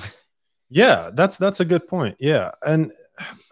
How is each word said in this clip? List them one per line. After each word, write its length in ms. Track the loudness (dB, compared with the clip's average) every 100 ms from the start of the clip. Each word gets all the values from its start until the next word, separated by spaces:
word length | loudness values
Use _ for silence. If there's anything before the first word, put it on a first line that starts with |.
| -8 -18 _ _ _ _ _
Yeah, 400 | 2 4 4 0
that's, 220 | 0 0 0
that's 220 | -2 0
a 60 | 0
good 220 | 0 -2
point. 260 | -4 -6 -4
Yeah, 320 | 0 0 -2 -6 -2
and 280 | 0 0 -6 _ -18 -18 -18 _